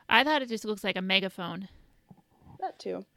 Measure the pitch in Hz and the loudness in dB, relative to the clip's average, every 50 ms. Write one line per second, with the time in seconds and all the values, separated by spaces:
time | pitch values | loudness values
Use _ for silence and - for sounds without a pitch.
0 | - - - 226 262 294 311 294 262 240 226 214 - 208 214 202 - 202 180 185 | -2 4 6 6 6 6 4 2 0 -2 -4 -4 -2 -4 -4 -2 -2 -4 -2 -2
1 | 180 190 190 190 190 190 - - 180 170 170 180 196 - - - - _ _ _ | 0 2 2 2 2 0 -4 -6 -8 -8 -8 -8 -10 -14 -16 -20 -20 _ _ _
2 | _ - - _ _ _ _ _ - - - - 381 370 - - - 202 180 180 | _ -20 -20 _ _ _ _ _ -20 -20 -14 -10 -8 -10 -8 -8 -8 -8 -6 -8
3 | 190 _ _ | -8 _ _